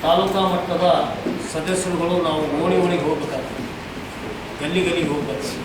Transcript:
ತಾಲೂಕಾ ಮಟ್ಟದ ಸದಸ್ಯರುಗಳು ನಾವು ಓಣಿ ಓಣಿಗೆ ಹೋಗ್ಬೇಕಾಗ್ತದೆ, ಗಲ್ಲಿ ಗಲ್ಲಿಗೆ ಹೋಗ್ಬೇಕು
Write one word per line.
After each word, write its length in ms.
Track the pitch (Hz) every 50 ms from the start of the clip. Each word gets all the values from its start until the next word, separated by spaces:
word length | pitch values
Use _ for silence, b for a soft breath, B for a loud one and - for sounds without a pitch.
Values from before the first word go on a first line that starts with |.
| -
ತಾಲೂಕಾ 380 | 160 170 185 190 196 196 196 190 185 180
ಮಟ್ಟದ 320 | 180 - 180 175 156 180 175 - - - - - - - - - - - - -
ಸದಸ್ಯರುಗಳು 600 | 156 151 180 185 180 180 185 175 165 170 170 180 180 165 165
ನಾವು 140 | 156 156 151 147 143 151
ಓಣಿ 180 | 170 180 180 185 180
ಓಣಿಗೆ 220 | 175 180 160 147 151
ಹೋಗ್ಬೇಕಾಗ್ತದೆ, 540 | 156 147 147 - - 131 - - - - 123 120 - - - - - - - - - - - - - - - - - -
ಗಲ್ಲಿ 200 | 147 151 175 190 180 180
ಗಲ್ಲಿಗೆ 240 | 170 170 160 147 143
ಹೋಗ್ಬೇಕು 340 | 151 - - - - - - - - -